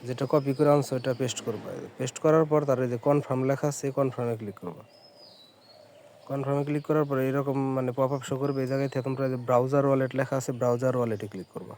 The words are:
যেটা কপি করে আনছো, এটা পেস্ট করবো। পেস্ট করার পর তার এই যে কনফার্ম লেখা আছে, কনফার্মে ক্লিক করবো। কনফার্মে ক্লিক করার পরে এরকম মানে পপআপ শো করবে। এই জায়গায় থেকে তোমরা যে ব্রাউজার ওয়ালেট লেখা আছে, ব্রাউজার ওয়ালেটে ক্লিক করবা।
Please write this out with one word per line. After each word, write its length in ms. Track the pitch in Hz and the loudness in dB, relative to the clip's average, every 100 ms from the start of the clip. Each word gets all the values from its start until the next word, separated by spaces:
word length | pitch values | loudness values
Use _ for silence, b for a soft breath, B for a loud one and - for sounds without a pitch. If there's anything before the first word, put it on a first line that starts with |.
| 120 | -8
যেটা 160 | 127 139 | -4 2
কপি 200 | 156 139 131 | 2 2 2
করে 120 | 147 | 6
আনছো, 180 | 147 135 131 | 6 4 -2
এটা 100 | 127 123 | -2 -2
পেস্ট 180 | 123 - - | -2 -4 -6
করবো। 200 | 107 - 92 - - | -8 -8 -12 -12 -8
পেস্ট 180 | 127 - | -8 0
করার 200 | 156 160 156 | 4 4 4
পর 100 | 151 143 | 2 2
তার 100 | 127 | 2
এই 60 | 127 | 2
যে 60 | 120 143 | 0 2
কনফার্ম 320 | 147 139 127 131 | 2 2 -2 0
লেখা 160 | 139 151 | 0 0
আছে, 140 | 143 139 135 | -2 -4 0
কনফার্মে 360 | 135 123 120 113 | -2 0 -4 -4
ক্লিক 160 | 107 95 | -8 -10
করবো। 200 | 90 80 - - - - - - - _ _ - - - - - - | -12 -12 -18 -20 -20 -20 -20 -20 -20 _ _ -20 -20 -20 -20 -20 -8
কনফার্মে 320 | 139 135 139 143 | -6 -2 -2 0
ক্লিক 160 | 147 143 | -2 0
করার 160 | 156 147 | 0 2
পরে 100 | 135 131 | 0 0
এরকম 260 | 135 139 135 135 131 | 0 0 0 0 0
মানে 140 | 127 123 | -2 0
পপআপ 240 | 131 139 123 | 0 0 -4
শো 60 | 131 | -4
করবে। 160 | 143 135 | -2 -2
এই 40 | 127 | -2
জায়গায় 180 | 135 135 | -2 -2
থেকে 120 | 135 131 | -2 -4
তোমরা 160 | 131 135 | -2 -2
যে 60 | 127 123 | -2 2
ব্রাউজার 380 | 123 127 143 139 | 2 4 2 4
ওয়ালেট 240 | 135 131 131 | 2 2 -2
লেখা 140 | 135 135 | -2 -2
আছে, 100 | 131 123 | -4 -2
ব্রাউজার 340 | 123 120 127 123 | 0 2 2 0
ওয়ালেটে 280 | 117 107 104 | 0 -2 -6
ক্লিক 180 | 95 87 | -10 -12
করবা। 220 | 160 - | -12 -14